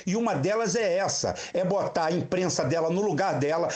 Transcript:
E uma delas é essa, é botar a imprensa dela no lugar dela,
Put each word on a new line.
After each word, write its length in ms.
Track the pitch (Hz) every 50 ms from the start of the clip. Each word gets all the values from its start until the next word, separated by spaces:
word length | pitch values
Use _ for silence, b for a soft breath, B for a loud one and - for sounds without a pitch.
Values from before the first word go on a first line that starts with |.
| B
E 100 | 185 180
uma 200 | 233 233 220 190
delas 400 | 139 135 185 208 226 226 202 165
é 220 | 233 220 190 170
essa, 360 | 190 196 151 - - - 98 - B B B
é 140 | B 180 190
botar 400 | 175 202 190 156 - - 175 165
a 60 | 160
imprensa 520 | 170 180 - - 185 180 180 175 - - 160
dela 280 | 131 156 165 160 160
no 100 | 170 190
lugar 380 | 208 208 160 165 196 190 147 131
dela, 300 | 139 147 160 165 170 131 B